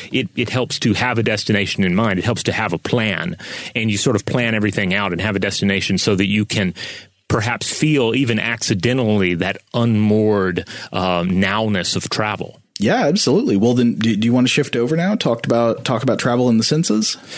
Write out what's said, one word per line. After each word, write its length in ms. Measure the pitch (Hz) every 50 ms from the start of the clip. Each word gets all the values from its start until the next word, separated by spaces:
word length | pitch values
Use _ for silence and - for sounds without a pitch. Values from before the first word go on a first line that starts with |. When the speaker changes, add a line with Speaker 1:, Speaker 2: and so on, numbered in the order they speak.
| - - -
Speaker 1:
it, 140 | 131 127 - -
it 140 | 123 117 -
helps 300 | 120 131 127 - - -
to 120 | - 117 104
have 220 | - 123 123 120
a 60 | 117 107
destination 600 | 117 107 101 - - 107 101 98 - - - 98
in 100 | 90 87
mind. 240 | 104 117 107 95 90
It 60 | -
helps 180 | 113 113 - -
to 80 | 117
have 220 | - - 110 - 87
a 40 |
plan, 600 | 80 - - - 123 110 107 90 82 82 90 85 - - - - - - - -
and 160 | 113 113 113
you 80 | 101
sort 200 | 98 - 139 113
of 80 | 104 -
plan 280 | - - 123 120 113 110
everything 400 | 107 107 104 - 107 101 90 92
out 200 | 104 101 95 87
and 80 | 82
have 160 | 98 110 98
a 20 | 98
destination 580 | 101 98 - - 101 98 98 95 - - 95
so 160 | 90 - 113 98
that 120 | 90 101
you 160 | 98 104 107 107
can 300 | - - 110 98 90 - - - - - - - - _ _ _ -
perhaps 420 | - 117 101 120 117 101 - -
feel 420 | - - 156 156 151 139 120 113 113
even 220 | 131 139 117 113
accidentally 1000 | 107 - 117 117 110 - - 113 92 85 117 127 131 117 107 107 101 95 90 90
that 260 | 82 90 90 - - - _ -
unmoored, 920 | 120 117 117 110 107 107 104 107 110 107 107 104 101 95 92 90 90 90 - - - - -
um, 380 | - 95 92 92 90 87 87 92
nowness 680 | 90 95 98 95 101 110 113 107 101 92 85 - -
of 140 | 90 - -
travel. 480 | - - 107 107 101 - - - - - _ _ _ -
Speaker 2:
Yeah, 260 | 101 123 208 262 185
absolutely. 520 | 143 175 214 - 120 139 208 269 - 104
Well, 180 | 98 110 120 123
then, 180 | 123 120 120 -
do, 220 | - 110 113 107
do 100 | 101 113
you 80 | 117 123
want 140 | 127 127
to 40 | 127
shift 240 | - 151 139 - -
over 200 | 120 120 131 160
now? 180 | 165 170 196 214
Talked 320 | - - 143 117 - -
about, 400 | 131 120 117 117 117 110 - -
talk 160 | - 120 113
about 160 | 131 127 107
travel 320 | - - 131 120 123 123 123
in 80 | 113
the 60 | 113 113
senses? 520 | - 151 160 170 - 214 - - - - - - - -